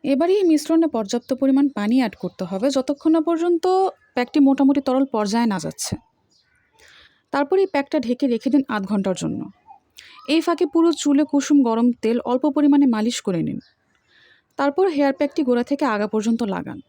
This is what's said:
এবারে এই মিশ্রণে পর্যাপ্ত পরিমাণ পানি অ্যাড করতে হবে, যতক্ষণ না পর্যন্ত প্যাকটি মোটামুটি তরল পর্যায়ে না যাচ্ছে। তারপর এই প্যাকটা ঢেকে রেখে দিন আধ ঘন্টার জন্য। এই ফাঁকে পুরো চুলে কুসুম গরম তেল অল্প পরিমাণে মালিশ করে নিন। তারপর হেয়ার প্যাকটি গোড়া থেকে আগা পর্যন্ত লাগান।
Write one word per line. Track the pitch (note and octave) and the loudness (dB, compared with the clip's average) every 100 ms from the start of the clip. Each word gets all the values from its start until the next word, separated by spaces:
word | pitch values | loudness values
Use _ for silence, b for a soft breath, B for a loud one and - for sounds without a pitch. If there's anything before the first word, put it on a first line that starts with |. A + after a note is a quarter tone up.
এবারে | B3+ C4+ E4+ G4+ | 0 0 2 2
এই | F4+ | 2
মিশ্রণে | D4+ D4+ E4 E4 - | 2 2 0 2 -2
পর্যাপ্ত | G3+ A#3+ - C4 | -4 -6 -4 -2
পরিমাণ | C4+ C4+ C#4+ G#3 | 2 2 2 0
পানি | G#3 B3+ | 0 0
অ্যাড | A3+ - | 0 -4
করতে | F3+ - F3+ | -10 -8 -8
হবে, | F#3+ B3+ C4+ | -2 -2 -2
যতক্ষণ | B3+ C#4+ D#4+ D#4+ | -4 -2 0 2
না | D#4 | 2
পর্যন্ত | E4+ E4+ E4+ F4+ F#4 F#4+ - _ | 0 0 0 2 2 0 -4 _
প্যাকটি | - B3 D#4 | -6 -2 2
মোটামুটি | C#4 C4+ C#4 C#4+ | 2 4 2 2
তরল | C4+ B3+ C4+ | 0 0 0
পর্যায়ে | A3 G#3 A#3 A#3 | -2 -2 0 0
না | F#3+ | -2
যাচ্ছে। | D#3+ - - - _ _ _ _ _ _ _ b b b b b _ | -8 -10 -10 -10 _ _ _ _ _ _ _ b b b b b _
তারপর | C#4 C#4+ F#4+ | -4 0 0
এই | F#4+ | 0
প্যাকটা | C#4+ C#4 D4+ | -2 -2 -4
ঢেকে | A#3 B3 C#4 | -2 -2 -2
রেখে | A3+ C4 | 0 2
দিন | - - | 0 0
আধ | G#3+ F#3+ | -6 -2
ঘন্টার | G#3 F#3+ F3+ | -2 -2 -4
জন্য। | D#3+ D3+ - _ _ - _ - B B - | -4 -6 -10 _ _ -20 _ -20 B B -2
এই | D#4 | 0
ফাঁকে | E4 E4 F4+ | 0 -2 0
পুরো | E4 E4 D#4 | 2 2 2
চুলে | D4 C#4+ D4 | 0 2 2
কুসুম | C#4+ - D4 A#3 | -2 2 2 2
গরম | A3+ B3 A#3 | 2 0 0
তেল | A3 A#3 - | -2 -2 -2
অল্প | B3+ D4+ D4 | 0 0 2
পরিমাণে | D4 C#4+ C#4 | 4 4 4
মালিশ | A3 A3 A#3+ | 2 -2 -4
করে | - F3 | -4 -4
নিন। | D#3 - - _ _ b b b b b b - | -4 -6 -14 _ _ b b b b b b -4
তারপর | C#4+ C#4+ F#4+ C#4+ | -2 0 0 2
হেয়ার | C#4+ C4+ | 0 0
প্যাকটি | C#4+ - | -4 -2
গোড়া | B3+ A#3+ | 0 0
থেকে | B3 C#4 C#4+ | 0 -2 -2
আগা | G#3 G#3 | -2 -2
পর্যন্ত | A3 G#3+ A3+ A3 | -2 -2 -2 -2
লাগান। | F3+ - - | -6 -8 -14